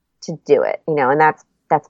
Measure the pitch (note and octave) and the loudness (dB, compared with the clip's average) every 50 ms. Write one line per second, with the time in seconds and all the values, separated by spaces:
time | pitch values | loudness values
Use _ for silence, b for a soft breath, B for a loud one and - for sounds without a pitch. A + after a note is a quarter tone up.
0 | _ _ _ _ - - E3 - - - C#3+ A2+ A#1 G#1+ - - - - D#3 D3 | _ _ _ _ -12 -12 -12 -8 0 0 2 2 2 -2 -4 -6 -6 -4 -2 -2
1 | C3 B2 C#3+ D3+ D#3 D#3 D3+ _ _ _ _ _ _ - D#3+ D3 - | 0 0 2 2 2 0 0 _ _ _ _ _ _ -2 -2 -2 -4